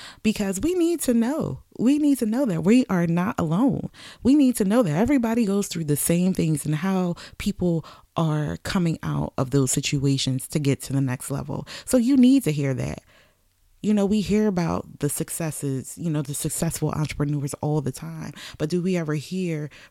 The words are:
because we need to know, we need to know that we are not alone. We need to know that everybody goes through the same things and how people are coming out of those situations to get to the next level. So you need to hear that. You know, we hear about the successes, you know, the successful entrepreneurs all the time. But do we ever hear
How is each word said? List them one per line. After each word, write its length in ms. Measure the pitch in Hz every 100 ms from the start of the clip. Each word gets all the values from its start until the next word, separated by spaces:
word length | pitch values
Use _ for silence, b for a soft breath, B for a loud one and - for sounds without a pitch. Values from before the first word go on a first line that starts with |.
| B B
because 380 | 214 208 196 190
we 140 | 294
need 260 | 359 330 339
to 120 | -
know, 480 | 233 226 302 - - - -
we 180 | 233 294
need 220 | 294 277
to 60 | 220
know 200 | 226 277
that 200 | 165 165
we 200 | 247 247
are 180 | 185 170
not 320 | 170 185 -
alone. 500 | 170 165 262 - - B B B
We 140 | 233 294
need 220 | 262 240
to 80 | 196
know 180 | 226
that 140 | 202 147
everybody 480 | 240 285 226 226 214
goes 240 | 202 196
through 160 | 170 156
the 100 | 147
same 380 | - 170 180
things 320 | 180 165 156 147
and 100 | 151
how 400 | 190 190 180 170 B B
people 480 | - 196 180 165 - B B -
are 400 | 160 151 151 170
coming 360 | - 196 170 156
out 300 | 160 147 151 -
of 140 | 131
those 200 | 139 131
situations 760 | - 139 147 139 139 - 131 -
to 100 | 160
get 220 | 139 135
to 100 | -
the 60 | 139
next 320 | 135 127 -
level. 340 | 139 139 - - B B
So 100 | 254
you 220 | 233 277
need 260 | 247 269
to 80 | 151
hear 220 | 147 139
that. 280 | 127 131 143 - b b b b _ _ _
You 120 | 202
know, 120 | 214 196
we 160 | 214
hear 260 | 165 208 214
about 520 | 180 165 175 - -
the 100 | 147
successes, 880 | - 160 - 160 - 143 135 117 -
you 120 | 165
know, 120 | 151
the 120 | 147
successful 560 | 147 156 - 165 - 151
entrepreneurs 600 | - 151 - 143 147 143 -
all 260 | 151 151
the 100 | 139
time. 420 | - 160 160 160 - B B
But 120 | 151
do 120 | 175
we 160 | 175 180
ever 160 | 156
hear 560 | 151 - 185 180 156 147 B B